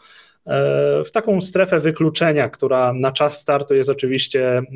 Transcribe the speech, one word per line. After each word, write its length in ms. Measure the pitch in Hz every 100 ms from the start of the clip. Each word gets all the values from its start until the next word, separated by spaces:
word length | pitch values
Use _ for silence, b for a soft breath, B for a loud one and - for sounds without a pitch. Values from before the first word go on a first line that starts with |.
| b b b b -
e, 580 | 135 143 143 143 143
w 60 | 151
taką 280 | 226 220 190
strefę 400 | 185 185 190 170
wykluczenia, 680 | 156 156 160 156 165 147 117
która 440 | - 131 131 123
na 200 | 127 135
czas 280 | 131 147 -
startu 340 | - 143 143
jest 160 | 135 131
oczywiście, 720 | 139 131 131 - 131 127 123 131